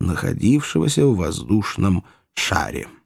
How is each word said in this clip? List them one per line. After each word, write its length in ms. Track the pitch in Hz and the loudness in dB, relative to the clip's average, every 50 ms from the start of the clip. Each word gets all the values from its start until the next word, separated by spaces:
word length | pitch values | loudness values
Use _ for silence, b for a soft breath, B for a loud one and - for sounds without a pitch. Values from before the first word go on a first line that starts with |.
находившегося 1040 | - 87 82 71 - 87 87 - - 104 135 147 143 - - 160 160 151 143 156 147 | -2 -2 -2 -2 -2 -4 -2 0 2 2 2 2 2 0 -2 0 0 0 2 2 2
в 120 | 139 117 90 | 2 2 2
воздушном 880 | 87 76 80 - - 60 101 110 101 - - - - 98 92 87 b b b b b b b | 0 -2 -4 -4 -2 0 0 0 0 0 -2 0 2 2 2 0 b b b b b b b
шаре. 540 | - - - - - - - - - - - - - _ | -4 -2 0 0 0 -2 -2 -6 -10 -10 -12 -16 -20 _